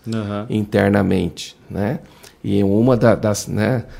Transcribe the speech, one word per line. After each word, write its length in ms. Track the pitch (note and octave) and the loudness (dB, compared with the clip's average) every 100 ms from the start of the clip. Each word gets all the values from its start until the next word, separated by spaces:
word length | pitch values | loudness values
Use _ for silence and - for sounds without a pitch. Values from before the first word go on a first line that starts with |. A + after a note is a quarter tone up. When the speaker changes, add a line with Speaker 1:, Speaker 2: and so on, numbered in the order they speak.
| - | -8
Speaker 1:
Aham. 360 | A2+ G2+ G#2 G#2 | -6 -6 -8 -4
Speaker 2:
internamente, 1040 | G#2+ G#2 G2+ G2+ G2+ F#2+ F#2 F2 - - - - | -4 0 2 4 2 2 0 0 -6 -16 -18 -12
né? 320 | F2+ G#2 D3 - - - _ | -6 -4 -6 -10 -20 -20 _
E 200 | - G2+ | -2 0
uma 320 | G2 G2+ B2 A#2+ | 2 4 4 4
da, 180 | A#2 | 4
das, 340 | G2 G#2+ G2+ - | 2 0 -2 -4
né, 360 | G2+ G#2+ B2+ - | -2 0 -2 -4